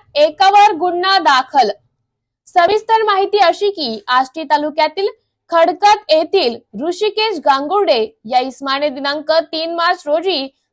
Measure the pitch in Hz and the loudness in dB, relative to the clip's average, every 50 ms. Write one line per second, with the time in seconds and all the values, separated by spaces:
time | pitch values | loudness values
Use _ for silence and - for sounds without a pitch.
0 | _ _ _ 285 294 320 311 - 381 392 403 415 403 427 403 302 359 359 339 349 | _ _ _ 0 0 0 2 2 2 4 6 6 6 4 4 0 -2 -2 -2 -2
1 | 359 381 392 381 330 311 277 254 254 - - 285 247 202 - - _ _ _ _ | 0 0 0 2 2 2 2 2 0 0 0 0 2 2 -2 -8 _ _ _ _
2 | _ _ _ _ _ _ _ _ _ - - 359 339 349 415 427 427 - 453 440 | _ _ _ _ _ _ _ _ _ -2 0 2 2 2 2 -2 0 0 0 0
3 | 440 427 403 381 392 392 403 415 381 339 339 339 403 415 403 349 302 233 220 208 | 2 0 0 0 0 0 2 2 2 2 2 0 -2 -4 -2 -4 -6 -8 -8 -8
4 | - - 247 254 262 262 _ 320 320 285 311 294 294 311 302 311 302 311 311 381 | -6 -2 0 0 0 -2 _ -12 -4 -2 -2 -2 -2 -4 -2 -2 -2 -2 -2 -4
5 | 392 453 508 _ _ _ _ _ _ _ 339 330 330 349 359 359 - 403 427 415 | -4 -4 -4 _ _ _ _ _ _ _ 2 2 2 2 0 2 2 2 2 2
6 | - - 302 311 339 320 - 392 320 240 233 233 _ _ _ 202 269 339 349 359 | 2 0 0 0 0 2 0 0 0 0 -2 -6 _ _ _ -8 -6 -6 -4 -2
7 | 415 427 415 - 440 440 415 311 - 285 269 269 285 294 359 415 403 330 285 233 | -2 -2 -2 -2 -2 -2 -4 -2 0 0 0 0 0 -2 0 0 2 2 0 0
8 | 214 220 - _ _ 214 262 247 254 269 254 - 277 269 269 277 294 302 262 285 | 0 -4 -8 _ _ -4 -2 -2 -2 -2 -8 -10 -6 -6 -4 -2 -2 -4 -6 -4
9 | 269 277 285 311 294 302 311 330 320 320 - 320 320 330 339 339 339 349 359 349 | -6 -6 -6 -6 -4 0 0 0 0 -2 -8 -8 -6 -6 -4 -2 0 0 -2 -2
10 | - 294 294 330 339 381 359 277 269 269 - _ _ _ | -2 -2 -2 -2 0 -2 -4 -4 -6 -8 -12 _ _ _